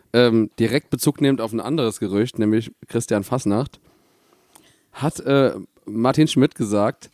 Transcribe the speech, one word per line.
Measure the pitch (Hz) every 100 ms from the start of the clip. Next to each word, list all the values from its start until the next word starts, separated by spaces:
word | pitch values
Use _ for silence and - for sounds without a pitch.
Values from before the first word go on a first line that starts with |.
| _
ähm, | 120 123 113 107 -
direkt | 113 131 -
Bezug | 127 151 -
nehmend | 139 131
auf | 113
ein | 104
anderes | 98 160 117 -
Gerücht, | 104 98 123 -
nämlich | 107 110 110 - -
Christian | 117 - 107
Fasnacht, | 101 127 104 104 139 - _ _ _ _ _ _ _ - _ _ _
hat, | - 147 -
äh, | - 139 127 98 92 _ -
Martin | 110 123 135 151
Schmidt | - 143 -
gesagt, | 110 104 107 - -